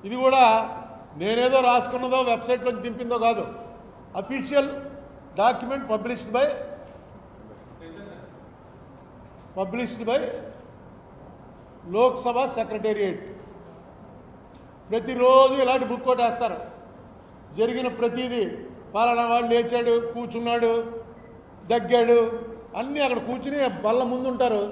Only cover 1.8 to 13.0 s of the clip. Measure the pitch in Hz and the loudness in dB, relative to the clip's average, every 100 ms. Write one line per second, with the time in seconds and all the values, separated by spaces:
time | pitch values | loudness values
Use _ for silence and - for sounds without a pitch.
1.8 | 247 247 254 262 247 226 233 247 247 220 | 2 -4 0 0 2 0 0 0 0 -4
2.8 | 240 226 240 240 226 202 - - - - | -8 -8 -4 0 2 0 -6 -10 -16 -18
3.8 | - - - 185 196 262 190 285 277 - | -20 -20 -12 -10 -6 -6 0 0 0 -6
4.8 | - - - - - - 220 - 240 269 | -12 -16 -18 -20 -12 2 2 2 -6 -8
5.8 | 240 214 240 247 - 240 294 - - - | -4 -4 -4 -8 -4 0 0 -2 -10 -14
6.8 | - - - - - - - - - - | -18 -20 -20 -20 -20 -20 -20 -20 -20 -20
7.8 | 165 165 202 - - - - - - - | -20 -18 -18 -18 -20 -20 -20 -20 -20 -20
8.8 | - - - - - - - 185 190 233 | -20 -20 -20 -20 -20 -20 -14 -8 -6 -4
9.8 | 240 - 226 269 - - - - - - | -6 -6 -2 -2 -2 -8 -12 -18 -20 -20
10.8 | - - - - - - - - - - | -20 -20 -20 -20 -20 -20 -20 -20 -20 -20
11.8 | 170 196 254 254 240 240 262 240 220 214 | -4 2 2 2 -2 -2 -2 -4 -6 -4
12.8 | 214 208 | -2 -2